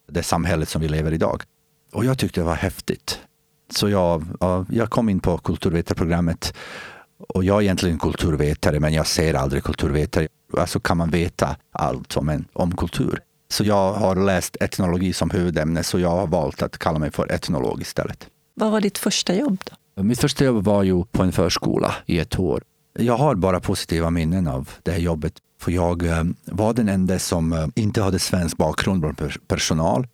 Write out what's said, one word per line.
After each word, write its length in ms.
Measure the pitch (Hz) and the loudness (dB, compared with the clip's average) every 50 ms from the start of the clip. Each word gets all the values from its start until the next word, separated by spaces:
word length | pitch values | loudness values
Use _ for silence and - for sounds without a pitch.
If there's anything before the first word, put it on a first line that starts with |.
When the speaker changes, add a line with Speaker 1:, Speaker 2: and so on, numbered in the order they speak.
| _ - | _ -6
Speaker 1:
det 140 | 73 87 80 | -6 -4 -2
samhället 460 | - - 87 82 85 92 80 78 - | 0 0 0 2 2 0 0 0 -2
som 140 | - 82 80 | -2 -2 -2
vi 60 | 78 | 0
lever 240 | 76 78 76 80 78 | 0 0 0 0 0
i 20 | |
idag. 280 | 80 104 - - - - - _ _ _ _ _ _ _ _ - | 0 0 0 0 -4 -6 -12 _ _ _ _ _ _ _ _ -4
Och 120 | - 107 | -2 0
jag 140 | 131 131 127 | 0 0 0
tyckte 220 | - 92 - 92 | -2 -2 0 -2
det 40 | 82 | 0
var 100 | 85 82 | 0 0
häftigt. 640 | 71 - 92 - - - - - - - - - - - _ _ _ _ _ _ _ _ _ - | 0 -2 -4 -4 -6 -6 -6 -6 -6 -6 -8 -10 -10 -10 _ _ _ _ _ _ _ _ _ -4
Så 140 | - 110 104 | -2 0 2
jag, 360 | 101 98 90 87 85 80 76 87 95 - | 2 2 4 2 2 0 -2 -6 -4 -2
ja, 260 | 90 92 90 92 98 98 | 0 0 0 0 -2 -2
jag 200 | - 110 113 107 | 0 -2 0 0
kom 180 | - - 117 110 | 0 0 2 2
in 120 | 98 90 | 2 2
på 180 | - 92 85 78 | 2 2 0 0
kulturvetarprogrammet. 1160 | - - 85 - - 95 82 85 82 - 90 - 92 80 82 87 87 82 82 - - - - - - - - - - - - - - _ _ _ - - | 0 -2 -4 -2 -2 0 0 0 0 -2 -2 -2 0 2 2 2 2 0 -2 -2 -4 -8 -10 -10 -14 -16 -16 -16 -16 -16 -18 -20 -20 _ _ _ -18 -6
Och 160 | - 95 92 | -2 0 2
jag 140 | 92 101 104 | 4 4 4
är 40 | 107 | 4
egentligen 360 | 95 92 85 - 90 82 73 | 2 2 2 2 0 0 0
kulturvetare, 840 | - 82 71 - - 87 76 69 73 73 76 - - - 73 73 | 0 -2 -2 0 0 0 0 2 2 0 0 0 0 0 2 2
men 120 | 76 76 78 | 2 2 2
jag 120 | 78 78 | 2 0
ser 280 | - - - 80 80 76 | 0 0 2 2 2 2
aldrig 300 | 67 67 67 69 69 - | 0 0 0 -2 -2 -2
kulturvetare. 640 | - 73 - - 73 69 76 76 - - - 80 - - _ _ _ - - | -2 -4 -2 -2 0 0 0 0 0 0 0 -2 -2 -4 _ _ _ -2 -2
Alltså, 220 | 87 - - - | -2 0 -2 -4
kan 160 | - - 92 | -2 0 0
man 140 | 85 82 82 | 2 2 2
veta 460 | 78 87 85 87 - - - 73 69 - _ _ _ | 2 0 0 0 0 -2 -2 -2 -2 -6 _ _ _
allt 440 | - - 71 - - - - - | -4 -2 -2 -2 -4 -8 -6 -4
om 120 | - 69 76 | -2 -2 -2
en, 160 | 76 71 - - _ | -2 -4 -4 -8 _
om 240 | - 92 87 87 | -2 -2 -2 0
kultur? 440 | - - 85 - - 127 - - - - _ _ _ _ _ | -2 -4 -4 -2 -2 -2 -2 -2 -4 -8 _ _ _ _ _
Så 160 | - - 104 | -4 0 2
jag 280 | 104 104 101 95 95 104 | 2 4 4 4 2 2
har 240 | 101 107 95 95 | 2 0 2 2
läst 400 | 92 98 98 95 87 - - - - | 2 2 2 2 2 0 -4 -4 -4
etnologi 520 | 98 90 - - 98 90 85 90 92 92 87 | -4 -2 0 0 0 0 2 2 0 0 0
som 180 | - 90 82 | 0 -2 0
huvudämne, 520 | 76 92 87 90 78 80 78 80 82 78 78 | 0 0 0 0 0 0 0 0 -2 -2 -2
så 160 | - - 92 | -2 0 0
jag 120 | 90 85 | 2 2
har 160 | 85 90 101 | 2 0 0
valt 360 | 82 85 87 76 69 - - - | 0 0 0 0 -2 -2 -4 -6
att 160 | - - - | -6 -6 -4
kalla 200 | - 92 80 78 | -2 0 0 0
mig 120 | 76 71 | -2 -2
för 220 | - - - - 80 | -2 -2 -2 -2 -2
etnolog 480 | 85 - - 85 67 62 53 - - | -4 -2 -2 -2 -2 -2 -2 -4 -4
istället. 460 | - - - - - - - - - - _ _ _ _ _ | -8 -6 -6 -6 -6 -6 -8 -12 -14 -20 _ _ _ _ _
Speaker 2:
Vad 160 | - 214 220 | -2 -2 0
var 100 | 214 220 | 0 0
ditt 180 | 196 202 - - | 0 -2 -2 -2
första 360 | - 220 - - - - 180 | -2 -2 -2 0 0 0 0
jobb 280 | 196 - 190 190 185 - - - - _ _ _ | 0 0 0 -2 -2 -4 -10 -16 -18 _ _ _
då? 80 | - 95 | -2 0
Speaker 1:
Mitt 180 | 107 123 120 | 0 2 2
första 240 | 147 147 - - 143 | 2 0 2 2 2
jobb 200 | 131 120 107 92 | 4 4 2 4
var 180 | 107 101 101 98 | 4 4 4 4
ju 220 | 95 92 90 90 | 4 2 2 0
på 180 | - - - 95 | 0 0 2 2
en 100 | 92 82 | 2 4
förskola 600 | - 90 87 - - - 53 - - - 50 - - - | 2 2 2 2 0 0 0 0 2 0 0 -2 -4 -2
i 120 | - 82 85 | -2 0 0
ett 200 | 76 - - - | 0 0 -2 -2
år. 240 | 92 82 60 - - - _ _ _ _ _ - | 0 0 0 -2 -4 -8 _ _ _ _ _ -2
Jag 180 | 110 123 120 | 0 2 2
har 180 | 113 143 156 127 | 2 2 2 2
bara 260 | 90 85 95 92 87 | 2 2 2 2 2
positiva 500 | - - 98 - - - 87 82 85 82 | 0 -2 -2 -2 -2 -2 -2 0 0 0
minnen 360 | 85 85 82 78 87 95 90 | 0 0 0 0 0 0 0
av 220 | 76 65 67 - - - - - | 0 -2 -4 -6 -8 -14 -8 -6
det 80 | 85 85 | -4 -2
här 60 | 85 | 0
jobbet. 340 | 85 87 82 78 76 82 - - _ _ _ _ | 0 0 -2 -2 -2 -4 -6 -8 _ _ _ _
För 120 | - - 85 | -4 -2 0
jag, 340 | 90 85 85 87 85 87 | 2 2 2 2 0 0
eh, 180 | 82 82 82 82 87 - - _ | 0 0 0 0 -2 -2 -6 _
var 280 | - - 95 107 110 113 | -8 -2 0 0 2 2
den 140 | 120 113 101 | 2 2 2
enda 300 | 98 95 92 92 92 87 | 2 2 2 2 0 0
som, 340 | - - 95 85 82 82 82 | 0 -2 0 0 0 0 0
eh, 140 | 80 80 73 - | 0 -2 -2 -2
inte 280 | - 107 104 - 117 101 | -2 -2 0 0 2 2
hade 160 | 95 92 90 | 2 2 0
svensk 380 | - - - 92 87 82 - | 0 0 0 0 0 -2 0
bakgrund 440 | - 87 78 73 - - 104 95 92 | 0 0 0 2 0 0 0 2 0
bland 160 | 76 76 71 - | 0 -2 -2 -4
pers-, 200 | 78 69 - - - _ | -6 -6 -6 -8 -6 _
personal. 580 | - 78 - - 90 78 80 87 117 131 127 - | -2 -2 0 0 0 0 2 2 2 0 -2 -4